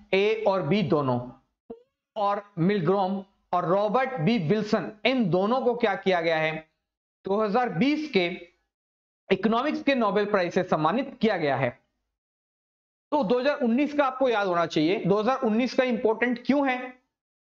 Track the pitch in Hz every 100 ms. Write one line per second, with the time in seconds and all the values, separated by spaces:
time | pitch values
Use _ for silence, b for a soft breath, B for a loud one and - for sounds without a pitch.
0 | - 190 202 220 214 190 143 202 170 156
1 | 135 123 123 - _ _ - - _ _
2 | _ - 202 202 - - 170 208 160 196
3 | 185 196 190 _ _ 180 170 196 214 233
4 | 262 262 156 233 151 214 208 220 156 -
5 | 233 262 202 175 202 262 240 233 220 190
6 | 190 180 165 160 156 156 - _ _ _
7 | _ _ 190 202 214 214 247 165 254 302
8 | 302 190 175 180 - _ _ _ _ _
9 | _ _ - 190 220 226 285 302 277 262
10 | 214 196 208 208 175 190 180 165 156 220
11 | - - 220 190 147 127 123 - _ _
12 | _ _ _ _ _ _ _ _ _ _
13 | - - 202 247 262 285 240 240 294 294
14 | 269 262 269 220 202 170 165 165 156 208
15 | 170 202 214 254 220 214 254 - 254 226
16 | 214 220 240 240 - 285 277 254 254 -
17 | _ _ _ _ _